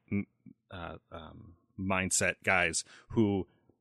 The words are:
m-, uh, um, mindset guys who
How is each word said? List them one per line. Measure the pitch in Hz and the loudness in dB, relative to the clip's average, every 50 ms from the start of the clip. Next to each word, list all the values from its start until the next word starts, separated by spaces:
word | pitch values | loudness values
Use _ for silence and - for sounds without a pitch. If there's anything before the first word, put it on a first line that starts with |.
| _ - | _ -4
m-, | 104 101 - - _ _ - - - _ _ - - | -2 -2 -2 -4 _ _ -20 -20 -20 _ _ -18 -14
uh, | 90 85 82 82 85 _ - 82 | -12 -12 -12 -12 -14 _ -18 -18
um, | 85 80 78 - - - 92 87 _ _ _ _ - | -16 -16 -16 -18 -20 -20 -20 -20 _ _ _ _ -6
mindset | 95 95 98 92 92 90 - - 101 90 87 _ - | -2 0 0 0 0 0 0 0 2 0 0 _ 2
guys | - 95 90 87 85 80 - - - - - - - | 2 4 4 4 2 0 -2 -6 -8 -14 -20 -14 -4
who | - 117 110 101 101 95 92 - _ _ _ _ _ _ | 2 2 4 4 4 0 -2 -4 _ _ _ _ _ _